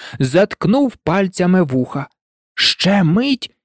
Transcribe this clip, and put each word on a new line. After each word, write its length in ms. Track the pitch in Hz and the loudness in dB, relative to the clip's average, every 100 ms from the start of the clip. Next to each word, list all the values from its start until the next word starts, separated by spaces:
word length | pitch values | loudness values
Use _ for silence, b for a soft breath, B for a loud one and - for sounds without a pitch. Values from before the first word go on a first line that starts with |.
| B B | B B
заткнув 760 | 127 165 208 - 170 262 269 - | 0 2 2 0 0 2 0 -2
пальцями 680 | - 190 190 - 180 185 | -2 0 0 0 2 2
вуха. 440 | 151 131 127 143 139 _ _ _ _ - | 2 -2 -2 -6 -10 _ _ _ _ -2
Ще 480 | - - 180 202 | -2 0 0 2
мить, 520 | 165 190 277 262 - _ | 2 0 -2 -4 -8 _